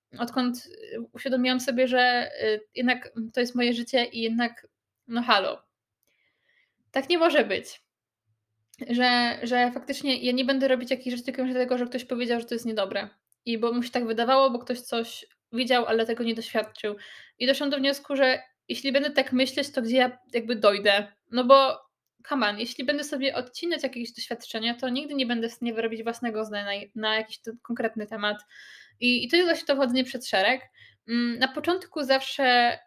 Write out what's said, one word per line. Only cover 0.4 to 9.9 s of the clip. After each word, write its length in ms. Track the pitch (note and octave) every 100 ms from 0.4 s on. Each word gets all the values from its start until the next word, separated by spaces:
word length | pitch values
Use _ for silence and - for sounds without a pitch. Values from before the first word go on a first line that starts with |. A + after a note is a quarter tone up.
| B3 A#3+ -
y, 360 | - - - A#3
uświadomiłam 460 | - C4+ B3+ B3+ B3+
sobie, 280 | B3+ A#3+ C4
że, 440 | B3 B3 B3 - -
y, 180 | A3 G#3+ G#3+ -
jednak 360 | B3 B3 - - A3+
to 60 | -
jest 160 | B3 B3
moje 180 | A#3+
życie 320 | A#3+ A#3+ B3+ A#3+
i 160 | A#3
jednak, 460 | A3+ A3+ A#3 A#3 - _ _ _ -
no 140 | A#3
halo. 440 | A#3+ G#3 F#3+ - _ _ _ _ _ _ _ _ _ _ _ _ _
Tak 180 | C4+ C4+
nie 80 | F4
może 260 | E4 C#4+
być. 380 | G#3 G3 - - _ _ _ _ _ _ _ _ _ - A#3+
Że, 500 | A#3+ B3 B3 A#3+ -
że 280 | A#3 B3 B3
faktycznie 460 | B3 -